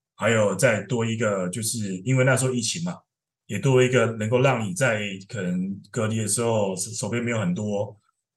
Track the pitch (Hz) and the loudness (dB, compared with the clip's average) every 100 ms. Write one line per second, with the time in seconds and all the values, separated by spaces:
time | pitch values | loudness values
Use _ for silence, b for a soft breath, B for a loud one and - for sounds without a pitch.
0 | _ - 110 110 101 95 127 104 - 117 | _ -2 2 4 2 4 4 2 0 -2
1 | 113 110 110 98 90 113 107 117 98 92 | 0 0 0 0 -2 -4 -6 -4 -4 -4
2 | 120 131 131 123 127 123 110 180 87 - | 0 2 4 4 0 -2 -4 -4 -6 -8
3 | _ _ _ _ - 104 139 127 127 127 | _ _ _ _ -8 -2 4 4 6 4
4 | 113 110 110 123 131 120 104 92 127 107 | 2 -2 0 2 4 2 -2 -2 0 0
5 | 101 95 - 107 90 90 95 101 - 117 | -4 -10 -10 -6 -2 -2 -4 -8 -8 -4
6 | 107 110 101 120 117 110 95 92 113 107 | -2 -2 -2 0 0 2 0 -2 -8 -6
7 | 104 117 117 113 90 90 104 101 110 - | -4 -2 -2 -2 -2 -2 -2 -2 -4 -10
8 | _ _ _ | _ _ _